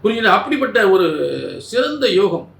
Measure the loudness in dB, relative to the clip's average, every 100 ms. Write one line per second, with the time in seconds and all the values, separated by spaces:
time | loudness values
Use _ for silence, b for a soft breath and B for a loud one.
0 | 0 0 2 2 0 -4 0 2 4 4
1 | 2 0 -4 -6 -10 -12 -4 -2 -2 0
2 | 0 2 2 0 -8 -20